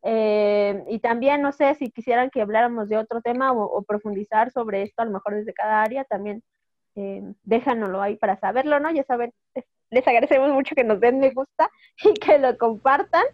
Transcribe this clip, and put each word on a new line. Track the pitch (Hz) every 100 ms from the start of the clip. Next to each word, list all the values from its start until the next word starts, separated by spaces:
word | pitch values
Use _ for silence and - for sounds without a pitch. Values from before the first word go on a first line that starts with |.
Eh, | 196 220 214 208 208 208 202 202 147
y | 214
también, | 233 233 269 285
no | 285
sé, | 277 285
si | 294 254
quisieran | - 226 240 254
que | 262
habláramos | 208 220 240 233 208
de | 214
otro | 220 233
tema | 233 247 262
o, | 247
o | 202 -
profundizar | 202 208 214 196 208 214 240
sobre | 254 226 196
esto, | 202 -
a | 226
lo |
mejor | 196 208
desde | 208 214
cada | - 208 214
área, | 220 262
también, | 269 202 208 208 _ _ _ _ _
eh, | - 196 196 196 208
déjanoslo | 202 226 262 240 208 190
ahí | 202 208
para | 214 185
saberlo, | 196 226 294 294
¿no? | 302
Ya | 330
saben, | 269 247 240 _ _ - - _ _
les | 240 254
agradecemos | 240 269 277 277
mucho | 277 277 302
que |
nos | 233 208
den | 233 262
me | 269
gusta | 262 269 _ 320 _ _ _
<laughs> |
y | -
que | - - 302
lo | 262 247
compartan. | 233 214 254 277 381 339 494